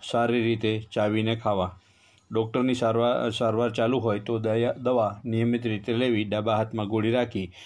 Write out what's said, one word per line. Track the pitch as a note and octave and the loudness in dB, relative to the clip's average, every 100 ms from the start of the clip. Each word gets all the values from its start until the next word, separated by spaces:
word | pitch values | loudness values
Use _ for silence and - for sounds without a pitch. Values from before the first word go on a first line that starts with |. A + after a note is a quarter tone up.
| - | -4
સારી | A#2+ A#2 A#2+ | 0 2 2
રીતે | A#2 A2+ A2 G#2+ A2 | 2 0 0 -2 -4
ચાવીને | - G#2 G#2+ A2 A2+ | -2 0 2 0 0
ખાવા. | A2 G2+ F2+ - _ _ - _ - | 0 0 0 -4 _ _ -20 _ -6
ડૉક્ટરની | A2 A2+ B2+ B2+ | -2 0 0 0
સારવાર, | B2 A#2 A2+ A#2+ B2 A#2+ | 2 2 2 2 2 -2
સારવાર | A#2 A#2 A2 A#2+ | -2 0 0 0
ચાલુ | A2+ A#2 B2+ | 0 0 2
હોય | A2 G#2 | 0 -2
તો | G#2 A2+ | -2 -2
દયા, | A2 A2+ A#2+ | 0 0 0
દવા | - B2 B2 G#2 G2+ A#2+ | 0 0 2 0 -2 -4
નિયમિત | A2+ A#2 A#2+ A#2 | 0 2 0 0
રીતે | G#2+ G#2+ | -4 -2
લેવી. | A#2 B2+ A2 | 0 2 2
ડાબા | G#2+ G#2 G#2+ G#2+ | 0 -2 0 0
હાથમાં | A2 A2+ G2+ | 0 -2 -2
ગોળી | A2 G#2+ | 0 2
રાખી, | B2 A#2+ G#2+ F2+ - | 0 0 -4 -6 -10